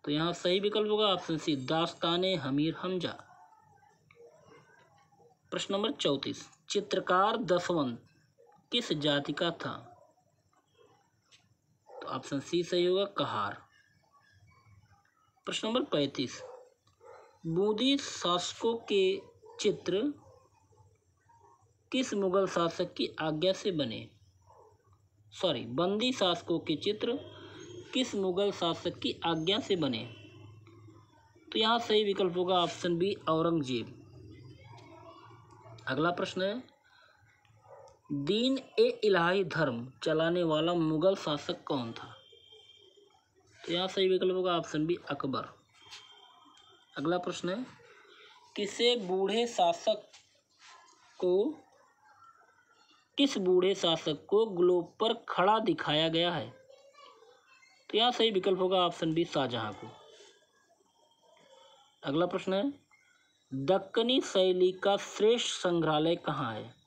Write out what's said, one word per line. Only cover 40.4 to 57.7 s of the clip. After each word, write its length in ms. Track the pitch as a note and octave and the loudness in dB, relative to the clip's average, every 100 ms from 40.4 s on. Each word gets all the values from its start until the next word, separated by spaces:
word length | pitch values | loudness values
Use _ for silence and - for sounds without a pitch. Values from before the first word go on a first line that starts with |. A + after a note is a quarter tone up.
वाला 300 | E3 D3+ E3 | 2 2 2
मुगल 420 | F3 D#3 D#3 F#3 G3 | 2 2 4 2 2
शासक 480 | E3 D3 - - | -2 -4 -4 -8
कौन 280 | - D3 A#2 | -2 -2 -2
था? 240 | A2+ - - - - - A4 - - F#4+ - - _ _ _ _ - | -8 -14 -18 -20 -20 -20 -20 -20 -20 -20 -20 -20 _ _ _ _ -14
तो 140 | - | -4
यहाँ 140 | F3 F#3 | -2 -2
सही 200 | G3 F#3+ | 2 2
विकल्प 280 | F#3 F#3 F#3 | 4 2 2
होगा 220 | F3+ E3+ | 2 0
ऑप्शन 280 | D#3+ D3+ D#3 | 0 -2 0
बी, 120 | F3 - | -2 -4
अकबर। 400 | C#3+ C3+ B2 - - _ _ - - - - - - - - - - _ - | -4 -2 -4 -6 -14 _ _ -20 -20 -20 -20 -20 -20 -20 -20 -20 -20 _ -6
अगला 200 | C#3+ F3+ | -2 -2
प्रश्न 320 | F3+ F3 F3+ | -2 -6 -6
है, 160 | G3+ B3+ - - - - - - - - - | -6 -8 -14 -20 -20 -20 -20 -20 -20 -14 -6
किसे 400 | G3 - A#3+ A#3+ | -6 2 2 2
बूढ़े 500 | F#3 F#3 G3 A3 A#3+ | 0 0 2 0 0
शासक 640 | A3 F3 E3+ - G#3+ - - _ _ _ _ - - - _ _ - | 2 2 2 -2 -2 -6 -20 _ _ _ _ -20 -20 -20 _ _ -2
को, 140 | F3+ F#3 B3 D4+ - _ _ _ _ - - - _ _ _ _ _ _ _ - | 4 4 2 -2 -16 _ _ _ _ -20 -20 -20 _ _ _ _ _ _ _ 0
किस 200 | C#4 G#3+ | 2 2
बूढ़े 380 | F#3 F#3 F#3 F#3+ | 4 4 4 2
शासक 500 | F3 D#3+ E3 C#3+ - | 0 0 -2 -4 0
को 160 | G3+ A3+ | 2 2
ग्लोब 500 | F3 F3+ F3+ E3+ _ | 2 4 4 0 _
पर 140 | A3 A3+ - | -2 -2 -4
खड़ा 300 | - F#3 A3 | 2 4 4
दिखाया 500 | G3 D#3 - D3+ D#3+ | 2 0 0 2 2
गया 220 | D#3+ F3 | 2 0
है? 180 | D#3+ - - - - - - C5+ - - - _ _ _ | -2 -8 -14 -20 -20 -20 -20 -20 -20 -20 -20 _ _ _